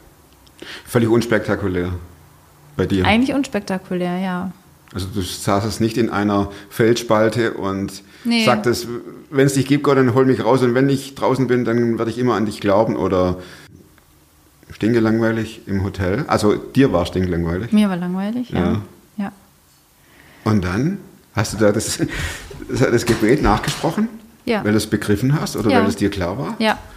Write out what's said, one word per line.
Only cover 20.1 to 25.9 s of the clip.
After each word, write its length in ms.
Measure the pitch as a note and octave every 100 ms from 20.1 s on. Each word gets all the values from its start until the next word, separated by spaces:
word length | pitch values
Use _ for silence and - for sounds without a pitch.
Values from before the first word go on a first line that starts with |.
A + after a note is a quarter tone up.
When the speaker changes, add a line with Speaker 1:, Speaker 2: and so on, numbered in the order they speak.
| - - -
Speaker 1:
Und 200 | G#2+ G#2+
dann? 340 | F2+ F#2+ D3+ G3+ - - _
Hast 200 | - G2
du 40 | G2
da 140 | G#2
das, 280 | G#2+ - - E3 - - -
<laughs> 300 | - - -
das 360 | A#2 E2+ A#2 -
Gebet 360 | A2 G#2+ B2+
nachgesprochen? 640 | A2 G#2+ - - D3+ F#3+ A3 - - - -
Speaker 2:
Ja. 180 | A3
Speaker 1:
Weil 80 | G#2
du 60 | G#2+
es 100 | -
begriffen 520 | G#2 - G2+ C3 D3+
hast 160 | G3+ -
oder 140 | A2
Speaker 2:
Ja. 120 | B3
Speaker 1:
weil 60 |
es 60 | A3+